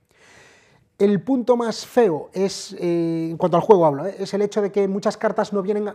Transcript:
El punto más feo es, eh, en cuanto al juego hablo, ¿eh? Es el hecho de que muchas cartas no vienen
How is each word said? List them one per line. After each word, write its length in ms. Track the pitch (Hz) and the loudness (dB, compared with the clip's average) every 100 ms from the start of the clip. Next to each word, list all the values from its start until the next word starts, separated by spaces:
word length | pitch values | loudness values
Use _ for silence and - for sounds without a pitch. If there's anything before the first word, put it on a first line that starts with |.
| _ _ _ - - _ _ _ _ - | _ _ _ -20 -20 _ _ _ _ 0
El 240 | 202 196 | 2 2
punto 340 | - 269 226 240 | 0 -2 2 0
más 300 | 233 - - | 0 -6 -2
feo 440 | 254 220 151 - | 2 2 2 -6
es, 440 | 190 190 - - - | -4 -4 -4 -12 -6
eh, 500 | 175 170 165 165 165 | -2 0 0 -2 -4
en 60 | 165 | -2
cuanto 200 | 180 170 | 0 2
al 60 | |
juego 240 | - 196 160 | 6 6 6
hablo, 200 | 139 185 | 2 -4
¿eh? 80 | 190 | -6
Es 160 | 190 | -6
el 80 | 202 | -2
hecho 180 | 208 214 | -2 -2
de 100 | 202 | -2
que 160 | 202 196 | 0 -2
muchas 300 | 196 214 - | 0 -4 -2
cartas 360 | 214 202 208 | -2 -2 -2
no 100 | 202 | -2
vienen 280 | 190 208 208 | -2 -4 -4